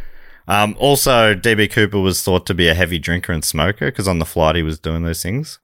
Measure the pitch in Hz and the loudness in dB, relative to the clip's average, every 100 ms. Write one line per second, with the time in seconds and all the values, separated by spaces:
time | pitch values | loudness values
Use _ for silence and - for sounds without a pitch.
0 | - - - - - 101 107 104 135 139 | -6 -14 -20 -18 -2 0 0 0 2 2
1 | - 120 110 98 117 107 104 - 104 101 | 4 4 4 4 2 2 2 2 2 2
2 | 95 90 - 92 - 85 85 82 87 85 | 0 0 0 0 0 0 2 2 0 -2
3 | 73 85 - 82 - 78 80 104 143 - | -4 -4 -4 -4 -4 -2 -2 -2 -4 -2
4 | 95 87 80 - 78 82 78 78 80 82 | -2 -2 -2 0 2 2 -2 -6 -6 -4
5 | 82 82 85 120 156 - | -4 -6 -6 -8 -8 -14